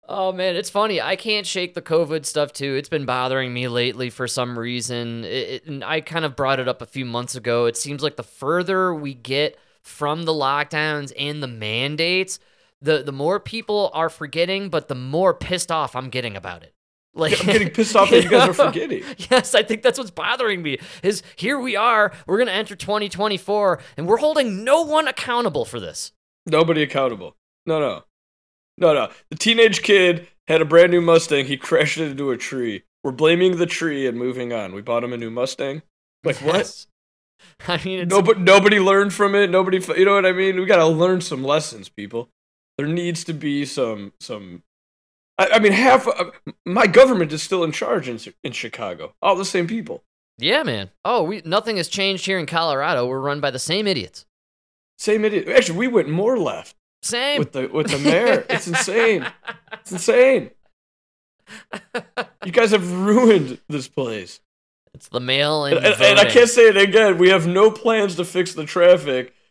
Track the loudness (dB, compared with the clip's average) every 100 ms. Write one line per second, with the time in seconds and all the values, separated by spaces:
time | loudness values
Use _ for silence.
0 | -10 -4 -4 -2 -4 -4 -4 -2 -2 -2
1 | -4 -6 -4 -4 -4 -6 -6 -10 -2 0
2 | 0 -4 -4 -4 -4 -4 -6 -6 -4 -6
3 | -4 -2 -2 -2 -4 -6 -4 -2 -4 -4
4 | -10 -6 -6 -4 -6 -6 -8 -8 -6 -8
5 | -8 -10 -8 -8 -8 -12 -12 -12 -6 -6
6 | -6 -6 -6 -4 -2 -2 -4 -6 -10 -10
7 | -6 -6 -8 -8 -2 0 0 -4 -10 -6
8 | -6 -8 -16 -10 -4 -2 -2 -2 -2 -4
9 | -8 -12 -6 -2 -2 -6 _ _ -20 -6
10 | -4 -4 -4 -2 0 -2 -2 -4 -2 -4
11 | -8 -8 -8 -6 -10 -8 -6 -4 -4 -2
12 | -2 -2 -4 -10 _ _ _ _ -2 -2
13 | -2 -4 -2 -2 -6 -12 -4 -2 -2 -2
14 | -4 -6 -8 -4 -2 -2 -4 -6 -6 -10
15 | -6 0 0 0 -4 -6 -4 -4 -4 -8
16 | -8 -8 -8 -10 -12 -14 -18 _ _ _
17 | _ -4 -2 0 2 2 0 -2 2 4
18 | 6 6 6 4 4 4 0 0 -6 -8
19 | -10 -14 0 0 4 0 0 0 0 -2
20 | -10 -8 -6 -2 -2 -2 -6 -8 -10 -6
21 | -4 -4 -10 -8 -4 -4 -4 -2 2 2
22 | 2 -2 -4 -2 0 -2 -6 -10 -4 -4
23 | -4 -4 -4 -4 -2 0 0 -2 -6 -10
24 | 0 2 2 0 -2 -4 0 2 2 0
25 | -2 -6 -4 -2 -2 -4 -6 -8 -10 -12
26 | -14 _ _ _ -2 2 2 2 0 0
27 | -2 -4 -14 _ _ _ -4 -2 -2 -4
28 | _ _ _ _ _ _ _ 0 2 2
29 | -2 -8 _ -4 0 4 4 4 2 4
30 | 4 2 -6 _ -2 0 4 6 6 4
31 | 4 4 4 -2 -2 -6 -2 0 0 -2
32 | -6 -4 -4 -4 -6 -6 -6 -8 _ _
33 | -10 0 2 4 2 2 -2 -2 -4 -2
34 | -4 -4 -6 -6 -8 -8 -8 -12 -4 -4
35 | -4 -8 -8 -4 -6 -4 -8 -8 _ _
36 | _ _ -6 -4 0 -2 -2 -10 -20 _
37 | _ _ _ _ _ _ -6 -4 -4 -6
38 | 0 2 4 4 6 6 6 4 4 4
39 | 2 0 2 4 4 2 2 -2 -2 2
40 | 4 6 2 2 0 0 2 4 4 4
41 | 2 0 -4 -6 -2 -2 -2 -14 -18 -16
42 | -10 -10 -12 _ _ _ _ -8 -4 -4
43 | -4 -6 -8 -8 -4 -4 -6 -4 -4 -6
44 | -14 _ -16 -14 -14 -20 _ _ _ _
45 | _ _ _ -2 2 4 4 4 6 4
46 | 2 -4 -6 -8 -20 -14 -4 2 6 8
47 | 8 6 0 -4 -4 -2 -2 -4 -4 -4
48 | -4 -10 -14 _ -12 -10 -12 -10 -10 -10
49 | -14 _ -2 -2 -4 -4 -4 -6 -10 -14
50 | _ _ _ _ -2 -2 -2 -6 -8 _
51 | -4 -2 -2 -6 -2 -2 -2 -6 -6 -4
52 | -2 -4 -4 -4 -4 -2 -2 -2 -2 -2
53 | -2 -4 -4 -4 -4 -6 -4 -2 -2 -4
54 | -6 -14 _ _ _ _ _ _ _ _
55 | 0 0 2 -2 4 2 4 -2 0 0
56 | 0 -2 0 0 -2 -6 -14 _ _ _
57 | -8 -4 -2 -2 -4 -4 -4 -4 -2 0
58 | 2 2 2 0 0 -6 -2 -4 -2 0
59 | 2 0 -4 -14 -18 -18 _ -20 -12 -4
60 | 2 4 6 4 -2 _ _ _ _ _
61 | _ _ _ _ _ -20 _ -18 _ -12
62 | -10 -10 -10 _ 0 2 4 2 0 -2
63 | 2 6 8 6 2 -8 -8 -8 -6 -6
64 | -4 -6 -10 -18 _ _ _ _ _ -20
65 | -8 -6 0 2 2 0 2 2 4 4
66 | 6 6 8 8 6 8 8 8 6 6
67 | 4 6 6 6 2 4 4 4 0 2
68 | 0 -4 -4 -4 -4 -6 -6 4 6 6
69 | 4 -4 -6 _ _